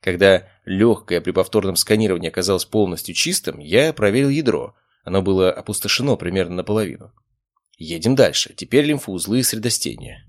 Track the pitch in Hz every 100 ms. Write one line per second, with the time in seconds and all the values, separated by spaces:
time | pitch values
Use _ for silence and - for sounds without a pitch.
0 | - 90 98 95 - _ - 95 117 104
1 | - 87 90 85 90 107 95 87 - 107
2 | 107 90 85 92 90 92 - 110 98 85
3 | - 87 160 185 - 71 73 104 156 156
4 | 104 113 139 143 131 87 - _ _ _
5 | - 95 95 95 92 - - 101 101 -
6 | 135 127 87 95 87 90 90 107 98 64
7 | - _ _ _ _ _ _ _ 80 82
8 | 107 135 104 - - - - 131 151 147
9 | - 92 87 120 120 113 113 - - 57
10 | - -